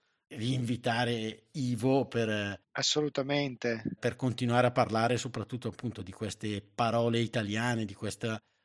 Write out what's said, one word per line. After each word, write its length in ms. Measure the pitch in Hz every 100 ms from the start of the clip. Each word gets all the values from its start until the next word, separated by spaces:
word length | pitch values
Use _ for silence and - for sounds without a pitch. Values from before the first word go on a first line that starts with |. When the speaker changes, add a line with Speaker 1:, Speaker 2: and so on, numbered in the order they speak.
| _ _ _
Speaker 1:
e 100 | 147
di 160 | 117
invitare 960 | 131 120 120 120 117 120 117 110 - _
Ivo 540 | 151 127 117 131 135 127
per, 600 | 117 110 104 101 98 _
Speaker 2:
Assolutamente. 1080 | - - 151 147 - 135 143 143 120 120 113 - -
Speaker 1:
per 160 | 123 -
continuare 500 | 127 123 123 120 123
a 60 |
parlare 440 | 127 110 110 117 120
soprattutto 520 | 107 110 101 120 117
appunto 340 | - 117 107
di 100 | 101
queste 500 | 95 107 - 107 101
parole 560 | - - 117 117 117 117
italiane, 680 | 113 120 101 107 120 113
di 100 | 107
questa, 440 | 98 107 - 117 110 - _